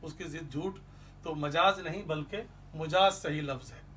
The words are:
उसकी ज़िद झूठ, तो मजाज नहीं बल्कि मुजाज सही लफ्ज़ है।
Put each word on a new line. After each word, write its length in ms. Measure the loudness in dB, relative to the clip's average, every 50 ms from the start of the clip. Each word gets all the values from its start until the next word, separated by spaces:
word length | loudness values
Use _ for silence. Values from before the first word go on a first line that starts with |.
| -12
उसकी 200 | -14 -12 -10 -10
ज़िद 240 | -10 -10 -10 -10 -8
झूठ, 280 | -8 -4 -4 -4 -6 -6 -16 -20 -20 -20 -20 -20 -20 -12 -6
तो 100 | -6 -4
मजाज 440 | -2 -2 0 4 6 6 6 6 4
नहीं 240 | -4 -8 -8 -8 -4
बल्कि 360 | -4 -4 -4 -4 -6 -6 -8 -8 -8 -14 -20 -20 -16 -10
मुजाज 360 | -8 -6 2 4 6 6 6 4
सही 260 | 2 -4 -4 -4 -4 -4
लफ्ज़ 300 | -4 -6 -8 -8 -14 -18
है। 160 | -18 -20 -20 -20